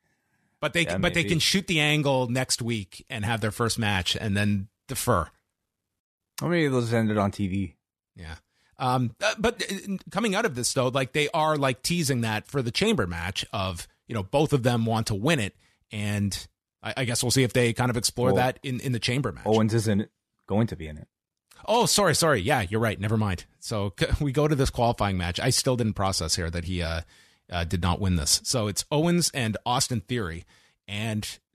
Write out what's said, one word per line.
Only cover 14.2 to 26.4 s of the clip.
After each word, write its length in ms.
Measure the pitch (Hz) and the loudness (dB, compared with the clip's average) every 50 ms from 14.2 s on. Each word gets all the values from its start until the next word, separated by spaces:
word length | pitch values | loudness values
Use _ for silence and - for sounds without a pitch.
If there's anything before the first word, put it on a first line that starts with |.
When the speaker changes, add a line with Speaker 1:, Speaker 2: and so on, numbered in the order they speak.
| 95 | -4
Speaker 1:
both 300 | - - 143 156 - 147 | -2 0 0 2 2 2
of 100 | 131 110 | 2 2
them 240 | 123 120 117 113 | 2 2 2 2
want 220 | 113 113 110 110 - | 0 0 0 0 -2
to 60 | 107 | -2
win 260 | 98 107 156 170 127 | -2 0 0 2 2
it. 160 | 104 92 - _ _ _ _ _ _ _ | 0 -2 -6 _ _ _ _ _ _ _
And 560 | - 104 104 104 104 101 101 98 - - - - _ _ _ _ _ _ - | -8 -6 -4 -2 0 0 0 0 -2 -4 -10 -14 _ _ _ _ _ _ -10
I, 120 | 110 - - | -8 -4 -4
I 60 | 131 | -2
guess 160 | 113 120 - - | -2 -2 0 0
we'll 60 | 120 | 2
see 120 | - 135 127 | 2 4 2
if 100 | 110 - | 4 4
they 200 | 127 120 117 113 | 4 2 2 2
kind 180 | - 123 123 | 2 0 0
of 60 | 113 | 0
explore 320 | 120 - - - 123 120 131 | 0 -2 -2 0 0 2 2
Speaker 2:
Well, 80 | - | 4
Speaker 1:
that 220 | - 123 131 - - - | 4 2 2 0 -4 -6
in, 180 | 135 127 117 | -6 -6 -4
in 120 | - 139 120 | -4 -2 -2
the 60 | 110 | -2
chamber 340 | - - 120 143 135 107 76 | 0 0 0 0 -2 -2 -4
match. 140 | 60 - | -4 0
Speaker 2:
Owens 280 | 107 110 110 110 107 110 | 2 4 4 4 4 4
isn't 340 | 117 101 110 101 98 107 - _ _ _ _ _ _ _ | 2 2 2 2 2 0 -2 _ _ _ _ _ _ _
going 220 | - 95 107 117 104 | -2 0 0 0 0
to 80 | 87 | -2
be 100 | 82 80 | -6 -10
in 100 | 76 76 | -10 -12
it. 120 | 76 - - _ _ _ _ _ _ _ _ - - - | -12 -16 -18 _ _ _ _ _ _ _ _ -20 -10 -2
Speaker 1:
Oh, 200 | - 220 240 214 | 2 2 4 4
sorry, 280 | - - 208 202 170 139 | 4 4 4 4 4 4
sorry. 260 | - 170 160 143 104 | 4 4 4 4 2
Yeah, 240 | 87 120 147 123 98 87 | 2 2 2 2 0 0
you're 120 | 107 110 | 0 0
right. 180 | 117 110 98 - | 0 0 0 0
Never 180 | 101 104 113 | -2 0 2
mind. 280 | 110 107 101 90 - - - _ _ | 2 2 0 0 -4 -6 -10 _ _
So 340 | - - 117 104 101 101 - - | -10 -6 -4 -2 -2 -2 -2 -2
c-, 80 | 156 151 - - | 0 0 0 0
we 120 | 151 139 127 | 0 0 2
go 160 | 147 147 151 | 2 2 2
to 60 | 156 | 2
this 160 | 131 135 - | 2 0 0
qualifying 460 | - 127 117 117 117 - 107 101 95 | 0 2 2 2 2 2 0 0 0
match. 220 | 90 85 87 90 - | 0 -2 -2 -2 -2
I 120 | - 135 | 0 0
still 260 | 127 - - 139 127 | 2 2 2 2 2
didn't 180 | 117 117 107 98 | 2 0 0 0
process 400 | - 98 95 95 - 85 80 - | 0 0 0 0 -2 -2 -2 -2
here 160 | 92 | -2